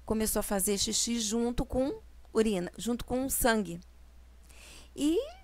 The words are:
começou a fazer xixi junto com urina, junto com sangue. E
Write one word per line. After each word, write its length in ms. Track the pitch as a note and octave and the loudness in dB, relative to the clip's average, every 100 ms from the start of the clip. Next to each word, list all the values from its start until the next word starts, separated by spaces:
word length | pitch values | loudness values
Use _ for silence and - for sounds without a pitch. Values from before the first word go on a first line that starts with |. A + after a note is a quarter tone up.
começou 360 | - A3 A3 G#3+ | -4 0 2 0
a 20 | |
fazer 340 | G#3 G3+ F3+ G3+ | 0 0 2 2
xixi 420 | - G#3 - A#3 | 0 0 0 0
junto 460 | G#3 A#3 A#3 B3 | 0 0 0 0
com 360 | C4+ B3+ C4+ A4 - - - | -2 0 0 -2 -10 -20 -2
urina, 360 | - A3 G3 F3 - | 2 4 2 -2 -4
junto 260 | G3 A#3+ | -4 -4
com 240 | - B3 C4 | -2 -2 0
sangue. 500 | - B3 A3+ F3+ E3+ - - - - - - - - - - - | 2 4 4 2 -6 -14 -20 -20 -20 -20 -20 -20 -20 -20 -18 -14
E 240 | - C#4+ F4 C#5+ F#5 | -2 2 2 0 -8